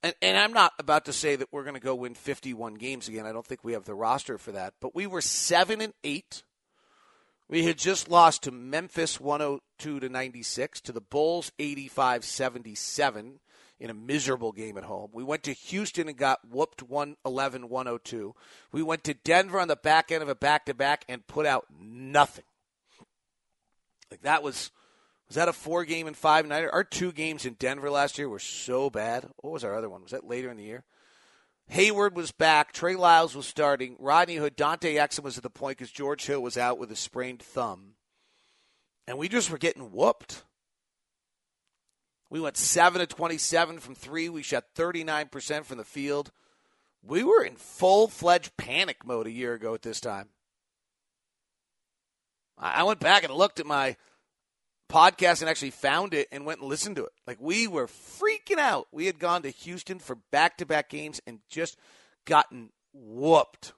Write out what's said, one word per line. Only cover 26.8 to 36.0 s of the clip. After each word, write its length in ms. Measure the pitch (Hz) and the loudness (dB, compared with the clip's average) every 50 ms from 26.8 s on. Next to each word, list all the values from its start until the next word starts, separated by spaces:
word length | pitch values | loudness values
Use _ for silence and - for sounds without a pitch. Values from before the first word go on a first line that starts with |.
| 202 | -2
two 280 | _ - - 180 180 | _ -4 -4 -4 -4
games 340 | 160 147 156 160 156 147 - | -2 -4 -4 -4 -4 -6 -8
in 80 | 127 117 | -10 -8
Denver 340 | _ 131 127 135 143 139 143 | _ -2 -2 -2 -2 -4 -2
last 280 | 143 143 143 143 - - | 2 2 2 0 0 -4
year 120 | 147 135 | -6 -6
were 100 | 107 98 | -6 -8
so 500 | - - - - - - 123 127 139 143 | -10 -10 -10 -10 -6 -2 0 0 0 0
bad. 380 | 113 107 107 113 117 131 - - - - | -2 -2 -4 -2 -4 -6 -8 -10 -20 -14
What 100 | - 143 | -12 -10
was 120 | 165 147 120 | -10 -6 -6
our 120 | 107 101 | -6 -4
other 140 | 110 113 107 | -4 -6 -8
one? 120 | 92 90 | -10 -14
Was 100 | 95 90 | -16 -12
that 160 | 117 135 - 104 | -12 -12 -8 -8
later 220 | 120 123 127 123 | -8 -8 -8 -10
in 80 | 120 110 | -12 -14
the 60 | 101 | -14
year? 220 | 107 110 127 131 _ _ _ _ _ _ _ _ _ _ _ _ _ _ _ _ _ | -14 -16 -16 -18 _ _ _ _ _ _ _ _ _ _ _ _ _ _ _ _ _
Hayward 460 | - 165 196 214 214 202 202 202 180 | 2 4 4 4 4 4 2 2 0
was 200 | 175 170 147 - | -2 -8 -8 -2
back. 400 | _ 160 160 156 151 151 - - | _ 6 6 8 6 6 2 -2
Trey 220 | - 165 175 185 | -4 -2 -2 0
Lyles 400 | 185 180 175 170 165 165 160 120 | 4 8 8 8 8 8 4 -2
was 120 | 143 135 - | -8 -10 -10
starting. 480 | - - 151 143 143 131 127 123 123 - | -2 0 2 2 2 2 -2 -8 -10 -6
Rodney 380 | 127 139 147 165 175 170 170 | 0 4 6 6 6 4 0
Hood, 220 | 160 151 147 139 - | -2 -2 -2 0 0
Dante 380 | 147 143 165 165 - 165 151 | 0 0 0 0 -2 0 2
Exum 280 | 147 147 147 - - 147 | 2 2 2 0 -6 -8
was 140 | 139 123 127 | -8 -10 -8
at 60 | 123 | -10
the 60 | 123 | -12
point 280 | _ - - 135 135 - | _ -8 -8 -8 -8 -8
'cause 120 | 131 117 | -12 -16
George 360 | - - | -10 -6